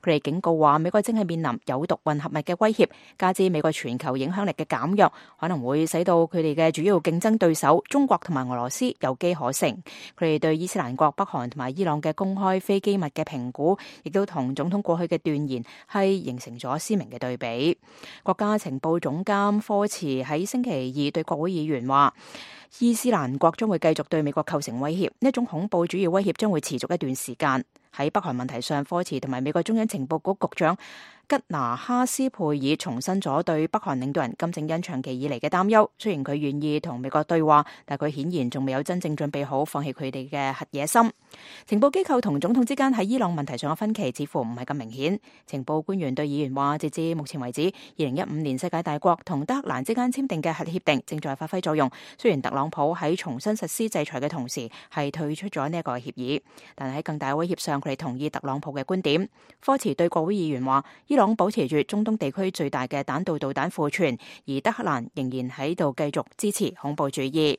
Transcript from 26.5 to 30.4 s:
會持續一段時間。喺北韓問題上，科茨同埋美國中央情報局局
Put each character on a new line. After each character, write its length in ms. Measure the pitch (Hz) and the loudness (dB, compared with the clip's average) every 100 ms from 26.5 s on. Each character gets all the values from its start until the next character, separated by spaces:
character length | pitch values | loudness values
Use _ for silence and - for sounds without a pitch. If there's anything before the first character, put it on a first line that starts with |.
會 100 | 170 | 2
持 180 | - 127 | 0 -6
續 140 | - | -2
一 60 | 175 | -2
段 160 | 135 | -2
時 200 | - - 120 | -4 -6 -2
間。 280 | 147 131 - _ _ - | 0 0 -2 _ _ -4
喺 140 | 143 | 0
北 100 | 208 | 0
韓 160 | 180 123 | -2 -4
問 100 | 127 | -4
題 140 | 120 | -6
上， 240 | 123 147 | -2 -4
科 180 | 143 175 | -2 -4
茨 160 | 180 135 | -2 -6
同 120 | 139 | -4
埋 100 | 127 | -4
美 100 | 131 | 0
國 120 | 170 | 0
中 120 | 170 226 | 0 0
央 120 | 220 | 0
情 180 | 151 131 | -2 -4
報 120 | 160 | -2
局 200 | - | -2
局 100 | 196 | -2